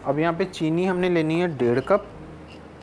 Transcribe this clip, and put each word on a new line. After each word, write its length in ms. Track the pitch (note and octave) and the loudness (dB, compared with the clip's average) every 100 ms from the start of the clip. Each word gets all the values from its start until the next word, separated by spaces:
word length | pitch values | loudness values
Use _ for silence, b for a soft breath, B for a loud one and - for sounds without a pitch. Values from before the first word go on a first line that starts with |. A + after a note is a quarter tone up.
| - | -2
अब 140 | C#3+ | 0
यहाँ 140 | E3 | 2
पे 120 | E3 F#3 | 0 -2
चीनी 380 | - D#3 D#3+ F#3 | -2 0 2 2
हमने 240 | F3+ F3+ | 2 2
लेनी 300 | F3 D#3 E3 | 2 2 2
है 80 | F3+ C#3 | 0 2
डेढ़ 220 | A#2+ A#2+ | 2 2
कप, 240 | C3+ G3+ - - - - - - - - | 4 2 0 -14 -16 -18 -18 -18 -18 -18